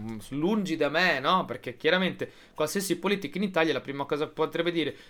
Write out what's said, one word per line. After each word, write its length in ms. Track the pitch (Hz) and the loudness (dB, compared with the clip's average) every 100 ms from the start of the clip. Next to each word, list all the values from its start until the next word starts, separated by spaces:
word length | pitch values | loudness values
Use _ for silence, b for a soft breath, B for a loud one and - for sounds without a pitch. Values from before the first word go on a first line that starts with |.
| 110 110 - | -8 -8 -6
lungi 460 | 139 165 220 185 160 | -2 2 2 0 0
da 120 | 143 | 2
me", 300 | 156 180 143 | 4 4 4
no? 260 | 143 185 | 4 2
Perché 320 | 143 110 131 117 | 2 -6 -8 -2
chiaramente 540 | 156 180 185 - - B B | 2 2 2 -2 -8 B B
qualsiasi 460 | - 151 202 196 180 | -4 -2 0 0 0
politico 380 | 190 202 - 185 | 0 0 -2 -4
in 40 | |
Italia 300 | 208 170 165 | 0 2 2
la 80 | 131 | 0
prima 240 | 139 139 | -4 -6
cosa 220 | 139 147 151 | -4 -2 -2
che 60 | |
potrebbe 380 | - 156 160 170 | -2 -2 0 0
dire, 240 | 165 139 - B | 0 -2 -4 B